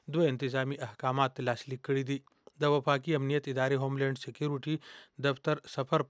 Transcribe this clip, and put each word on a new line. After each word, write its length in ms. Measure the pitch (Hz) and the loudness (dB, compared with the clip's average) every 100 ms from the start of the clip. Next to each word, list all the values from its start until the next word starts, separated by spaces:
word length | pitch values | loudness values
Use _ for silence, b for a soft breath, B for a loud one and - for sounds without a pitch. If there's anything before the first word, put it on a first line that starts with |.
| - | -6
دوه 220 | 156 160 | 2 2
انتظامي 500 | 127 135 135 131 139 120 | 2 -2 -2 -2 -4 -8
احکامات 600 | - 131 131 135 135 123 | -4 -2 2 2 0 -2
لاسلیک 400 | 117 - 131 - | -2 -4 -10 -2
کړي 240 | 135 135 | -2 0
دي. 80 | 139 _ _ - - | -4 _ _ -20 0
د 80 | 147 | 2
وفاقي 420 | 147 139 139 147 151 | 2 2 0 2 0
امنیت 300 | 135 147 143 | 2 0 0
ادارې 260 | 131 131 135 | 0 2 2
هوملینډ 320 | 135 139 135 131 | 0 0 0 -2
سکیورټي 500 | - 113 151 139 151 156 B B B - 139 | -8 -4 -4 -2 -2 -4 B B B -2 0
دفتر 340 | 135 - 151 - | 0 0 -2 -4
سفر 280 | - 131 156 139 | -6 0 2 2